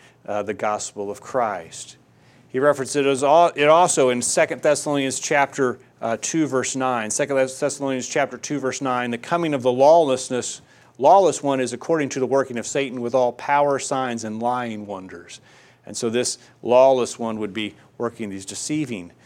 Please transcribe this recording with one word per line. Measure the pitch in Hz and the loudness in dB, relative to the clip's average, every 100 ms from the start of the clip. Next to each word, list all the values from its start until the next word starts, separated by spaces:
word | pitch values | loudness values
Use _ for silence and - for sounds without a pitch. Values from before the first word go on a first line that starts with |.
| - _ - | -20 _ -8
uh, | 104 | -6
the | 101 | -4
gospel | 104 107 104 - - 101 | -4 -4 -4 -6 -8 -8
of | 101 | -10
Christ." | - 131 113 92 82 - - - _ _ _ _ _ | -6 -2 -2 -4 -12 -18 -18 -20 _ _ _ _ _
He | 131 | 0
references | 147 135 123 | 2 2 -2
it | 143 139 | 0 2
as | 131 | 2
al-, | 139 160 170 - | 4 6 6 4
it | 147 | 6
also | 160 175 - 127 | 6 6 4 4
in | 123 | 2
Second | 117 - 156 135 | 0 0 0 0
Thessalonians | 156 139 151 143 135 131 | 0 0 0 -2 -2 -4
chapter, | - 147 139 - 127 110 _ _ | 0 0 0 0 -2 -2 _ _
uh, | 117 113 | -4 -4
two, | - 165 147 | -2 -2 0
verse | 127 117 131 | 0 -2 -2
nine. | 131 120 107 | -2 -2 -2
Second | - 143 | -2 0
Thess-, | 139 131 131 | 0 0 0
Thessalonians | 143 139 135 131 117 | -4 -2 -4 -4 -4
chapter | 156 135 120 | -2 -2 -4
two, | - 147 | -8 -4
verse | 131 123 | -4 -4
nine, | 135 123 120 | -2 -2 -2
"The | 117 | -6
coming | - 170 165 | -2 -2 0
of | 139 | 0
the | 127 | 0
lawlessness, | 123 139 170 147 127 - 123 - - - _ _ - | 4 6 8 6 0 -2 -6 -6 -12 -18 _ _ 0
lawless | 139 196 175 - | 6 6 6 0
one | 143 135 | -2 -2
is | 123 | -2
according | 120 - 165 139 | -4 -2 -2 0
to | 135 | -2
the | 123 | 0
working | 135 127 120 | 0 0 -6
of | |
Satan | 104 143 135 123 | -4 -4 -4 -6
with | 120 | -2
all | 127 123 | 2 0
power, | 120 - 143 143 135 | -2 0 2 2 0
signs, | - 135 127 117 | -2 -4 -4 -6
and | 110 110 | -8 -4
lying | 117 123 120 107 101 | -4 -2 -6 -8 -10
wonders." | 95 90 85 87 - _ - _ _ | -12 -12 -18 -18 -20 _ -20 _ _
And | - 104 | -14 -6
so | 117 | -2
this | 120 123 - - _ | -2 -2 -6 -14 _
lawless | 110 123 135 131 113 - | 2 6 6 4 0 -4
one | 113 110 | -6 -6
would | 104 | -6
be | 104 104 - _ - | -6 -8 -10 _ -8
working | 117 - 104 | -8 -6 -10
these | 95 92 | -10 -12
deceiving | 98 - 156 135 104 85 - | -10 -6 -6 -4 -8 -12 -20